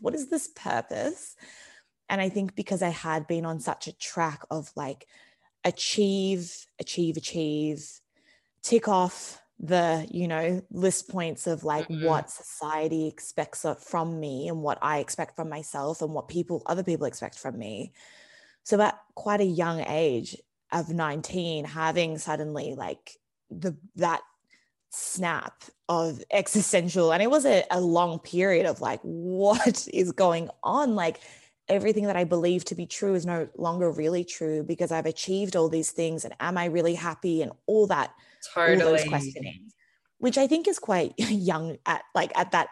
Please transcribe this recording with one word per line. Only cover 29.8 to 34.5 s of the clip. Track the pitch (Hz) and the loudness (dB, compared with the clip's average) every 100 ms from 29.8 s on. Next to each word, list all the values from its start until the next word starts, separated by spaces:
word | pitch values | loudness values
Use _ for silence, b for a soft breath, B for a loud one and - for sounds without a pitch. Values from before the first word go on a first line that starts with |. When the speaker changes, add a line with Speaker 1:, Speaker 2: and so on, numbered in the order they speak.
| - | 0
Speaker 1:
is | 180 180 | 0 0
going | 165 185 170 165 - | 4 4 4 -2 -6
on? | - 247 277 | 0 2 2
Like, | 214 165 - B B B B - | 2 0 -2 B B B B 0
everything | 196 208 214 202 | 2 2 2 2
that | 180 | 2
I | |
believe | 170 175 175 180 170 | 2 4 4 2 -2
to | |
be | 175 175 | -6 -8
true | - 196 | -4 0
is | 185 175 | 0 0
no | 170 156 - | -2 -4 -4
longer | 165 175 175 | -2 0 0
really | 151 156 175 | 2 0 0
true | 175 - 160 | -2 -4 -2